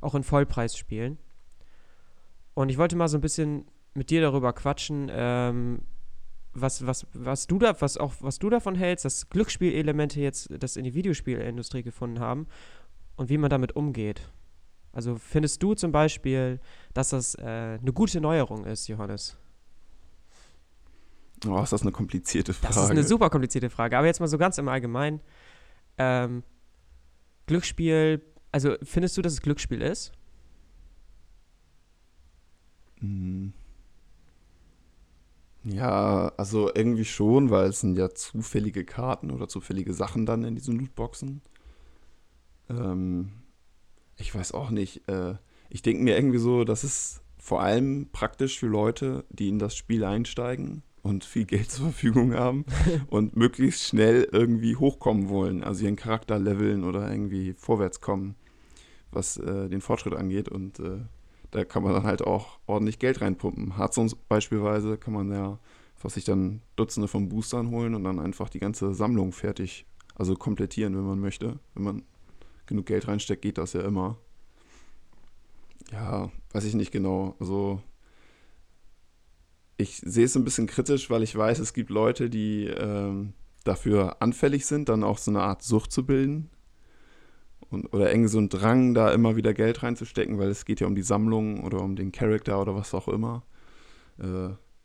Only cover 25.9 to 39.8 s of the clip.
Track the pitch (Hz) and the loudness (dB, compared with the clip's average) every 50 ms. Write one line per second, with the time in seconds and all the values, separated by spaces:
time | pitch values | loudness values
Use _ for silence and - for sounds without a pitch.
25.9 | _ - 131 127 127 123 123 120 123 120 123 - - - - - _ _ - - | _ 0 2 2 2 2 0 -2 -4 -6 -10 -12 -18 -20 -20 -20 _ _ -20 -20
26.9 | - - - - - _ _ _ _ _ - - 160 180 - - - - 165 160 | -20 -20 -20 -20 -20 _ _ _ _ _ -2 0 0 0 0 -2 -2 0 2 4
27.9 | 160 160 156 156 156 156 - - - - - - - 143 135 143 - - 143 - | 6 6 6 6 4 2 -2 -8 -20 -20 -8 -4 0 2 2 2 2 0 -2 -2
28.9 | - 170 180 175 - 190 190 170 143 - - 143 147 - - - 127 113 - 151 | 0 2 2 2 0 0 0 0 -2 0 0 0 0 0 -2 -4 -4 -2 -2 -2
29.9 | 208 - - - - - - - - - - - - - - - - - - - | -2 -4 -8 -12 -16 -20 -20 -20 -20 -20 -20 -20 -20 -20 -20 -20 -20 -20 -20 -20
30.9 | - - - - - - - - - - _ _ _ _ _ _ _ _ _ _ | -20 -20 -20 -20 -20 -20 -20 -20 -20 -20 _ _ _ _ _ _ _ _ _ _
31.9 | _ _ _ _ _ - - _ _ _ _ _ - _ _ _ _ - - _ | _ _ _ _ _ -20 -20 _ _ _ _ _ -20 _ _ _ _ -20 -20 _
32.9 | _ - - 101 101 95 92 92 92 95 95 95 - - - - - - - - | _ -8 -6 -6 -4 -4 -4 -4 -4 -6 -6 -8 -10 -14 -18 -20 -20 -20 -20 -20
33.9 | - - - - - - _ - _ _ _ _ _ _ _ - _ _ _ _ | -20 -20 -20 -20 -20 -20 _ -20 _ _ _ _ _ _ _ -20 _ _ _ _
34.9 | _ _ - _ _ _ _ _ _ _ - - - - - 107 98 101 127 123 | _ _ -20 _ _ _ _ _ _ _ -20 -20 -18 -12 -8 -6 -4 -2 0 2
35.9 | 98 101 104 104 101 92 90 - - - 104 101 110 107 104 - - 110 110 120 | 2 2 4 4 4 2 2 0 -2 -4 -4 0 2 2 2 2 2 2 2 2
36.9 | 117 113 107 - - - 104 107 123 139 139 117 101 95 95 98 98 - - 95 | 2 0 0 -2 0 2 6 6 8 8 8 6 6 6 4 4 2 0 0 2
37.9 | 92 92 92 92 - - - - - 110 110 - - 113 107 104 - 98 85 - | 2 2 0 -2 -2 -8 -12 -8 -6 -6 -4 -2 -2 -2 -2 -2 -2 -6 -8 -8
38.9 | - - 123 131 - - - 73 65 - - - - 95 - - 95 95 | -8 -6 -4 -4 -4 -4 -4 -6 -6 -6 -6 -8 -8 -10 -8 -6 -6 -4